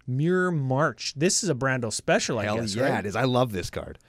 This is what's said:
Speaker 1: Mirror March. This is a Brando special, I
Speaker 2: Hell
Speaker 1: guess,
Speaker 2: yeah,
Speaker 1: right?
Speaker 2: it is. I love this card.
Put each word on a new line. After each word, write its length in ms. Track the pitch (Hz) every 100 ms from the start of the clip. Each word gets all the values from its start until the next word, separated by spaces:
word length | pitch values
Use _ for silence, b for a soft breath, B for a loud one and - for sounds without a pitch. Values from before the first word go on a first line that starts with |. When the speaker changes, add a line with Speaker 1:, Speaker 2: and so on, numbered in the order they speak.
| 127
Speaker 1:
Mirror 460 | 127 165 185 180
March. 640 | 160 131 131 156 107 - 135
This 240 | 175 -
is 60 | 196
a 60 | 123
Brando 360 | 135 131 113
special, 460 | - - 208 - 120
I 60 |
Speaker 2:
Hell 140 | 104 110
Speaker 1:
guess, 180 | 113 107
Speaker 2:
yeah, 80 |
Speaker 1:
right? 160 | 139 113
Speaker 2:
it 80 | 98
is. 80 | 107
I 80 |
love 280 | 131 127 127
this 200 | 95 -
card. 260 | - - -